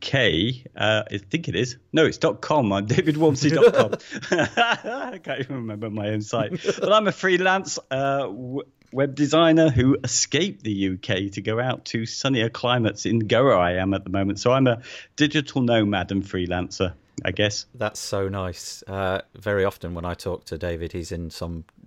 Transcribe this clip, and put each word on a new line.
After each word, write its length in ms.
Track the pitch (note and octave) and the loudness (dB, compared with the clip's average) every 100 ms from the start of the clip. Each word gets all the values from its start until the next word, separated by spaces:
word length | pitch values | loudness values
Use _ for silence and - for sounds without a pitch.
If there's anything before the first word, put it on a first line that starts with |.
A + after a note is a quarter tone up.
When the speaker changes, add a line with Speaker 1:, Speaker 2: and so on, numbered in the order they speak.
Speaker 1:
K. 640 | - C3+ A2+ D#2+ A2 B2+ - - | -2 0 2 2 0 -4 -12 -4
Uh, 280 | G#2+ G#2+ - | 0 0 0
I 100 | G2+ | -8
think 280 | - D#3+ E3 | -6 -6 -4
it 80 | |
is. 220 | F2+ B2+ - _ | -2 -2 -6 _
No, 140 | D#3 C#3+ | 2 2
it's 120 | - | 2
dot 220 | E3 - | 0 0
com. 320 | - D3+ G#2+ | 0 2 2
I'm 140 | G2 G#2+ | 0 0
david 300 | D3 D#3+ D3+ | 0 2 2
wormsley 340 | D#3+ C3+ D3 | 2 4 2
dot 220 | D#3 A#3 | 6 6
com. 220 | - G#2 A#2+ - - - | 6 2 -2 -8 -12 -2
<laughs> 0 | |
I 880 | F3 C#3+ - A#3 A3 G3+ C4 C4+ F#3+ | 0 0 2 0 0 -4 -8 -8 -10
can't 160 | D3 C3 | -8 -6
even 180 | C3+ C3+ | -6 -8
remember 320 | A2+ G#2 A2 | -8 -8 -6
my 180 | G#2+ G#2 | -4 -4
own 140 | G#2+ | -4
site. 380 | G#2+ A#2 G#2+ F3 - - | -2 -2 -2 -4 -4 -2
But 120 | - | 2
I'm 140 | G#3+ G3+ | 4 4
a 60 | |
freelance, 640 | - F#3+ F3+ F#3 F#3+ - - - | 0 2 2 4 2 -2 -8 -6
uh, 300 | C3 C#3 C#3 | -2 0 -2
w-, 400 | B2 G#2 B2+ C3+ - _ _ | -4 -6 -8 -8 -10 _ _
web 240 | B2+ C#3 C3+ | -2 -2 0
designer 540 | C#3+ D#3 E3 D#3+ D#3+ | 2 6 6 8 6
who 280 | A#2+ C3 C#3 | 6 6 4
escaped 580 | - - - C#3+ G3 - | 2 -2 0 0 0 -4
the 80 | A2 | -4
U 260 | G2 G2 F#2 | -2 -2 -2
K 300 | - F#2+ G2+ | -2 -2 -2
to 120 | G2 | -6
go 160 | G2+ A2+ | -4 -2
out 260 | B2+ A#2+ - | -2 -4 -6
to 200 | A#2 A2+ | -6 -6
sunnier 420 | - C3+ C3 A2+ | -4 -2 0 0
climates 580 | - B2 B2 G#2+ G2+ - | -2 0 2 0 -2 -2
in 120 | A2+ | 0
Goa 380 | G#2 A#2 C3+ G2+ | 2 4 6 4
I 160 | F2 | 4
am 200 | F2+ F#2+ | 2 0
at 120 | G2 | -2
the 60 | F#2+ | -2
moment. 280 | G2 G2 G2+ | -2 -2 0
So 140 | B2 | 2
I'm 160 | C3 B2+ | 4 4
a 140 | A#2 - - - - | 2 -4 -18 -12 -2
digital 460 | D3+ D3+ C3+ C3+ | 0 0 -2 0
nomad 500 | A#2+ A#2 G#2 G2+ F2 | 2 4 2 0 -2
and 100 | G2 | -4
freelancer, 720 | F#2+ F#2+ F2+ F2+ F2+ - F#2 - _ - | -4 -4 -4 -4 -4 -4 -4 -4 _ -10
I 80 | F#2 | -6
guess. 340 | F2+ G#2 - - | -2 -2 -2 -10
Speaker 2:
That's 240 | B2 G#2+ - | -6 -6 -6
so 300 | - G2+ G2 | -6 -4 -4
nice. 560 | G2 F#2 F2+ - - - | -4 -6 -8 -14 -16 -10
Uh, 360 | G2 F#2+ F#2+ - | -6 -2 -4 -6
very 300 | - G#2 G2+ | -10 -4 0
often 300 | G2 - E2+ | 0 -2 -8
when 100 | E2+ | -8
I 100 | F2 | -6
talk 300 | E2+ G2+ F2 | -6 -6 -8
to 140 | - D#2+ | -8 -8
David, 340 | F2 E2 E2 | -6 -6 -6
he's 180 | F2+ E2 | -8 -8
in 200 | E2+ E2 | -8 -8
some 340 | - E2+ E2+ - _ | -8 -8 -10 -12 _